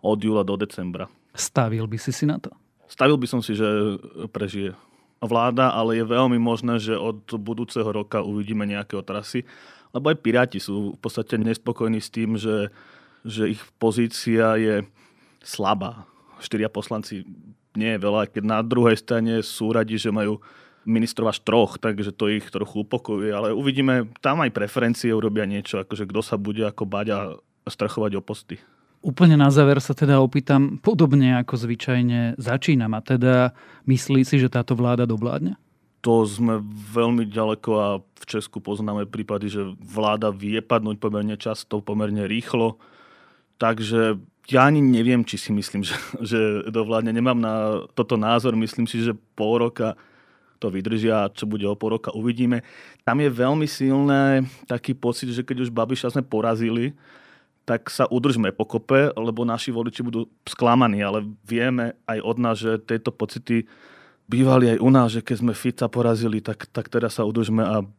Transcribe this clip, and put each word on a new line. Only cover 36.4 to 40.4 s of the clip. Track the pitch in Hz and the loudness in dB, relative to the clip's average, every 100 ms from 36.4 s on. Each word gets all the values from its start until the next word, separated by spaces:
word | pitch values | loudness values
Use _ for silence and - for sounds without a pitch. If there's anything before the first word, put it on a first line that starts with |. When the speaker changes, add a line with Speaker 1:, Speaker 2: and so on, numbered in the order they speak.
| 117 110 104 104 101 | 0 0 -4 -14 -6
Speaker 1:
veľmi | 113 117 120 110 | 0 2 2 0
ďaleko | 110 110 110 - 107 | -2 -2 -2 0 0
a | 101 98 | 0 -2
v | - _ | -8 _
Česku | - 110 - - | -8 -8 -6 -12
poznáme | - 101 107 104 | -8 -6 -4 -6
prípady, | 101 110 104 104 104 | -6 -8 -6 -6 -4
že | 104 98 92 | -6 -8 -10
vláda | - 98 107 107 107 | -10 -2 0 2 -2
vie | 98 | -4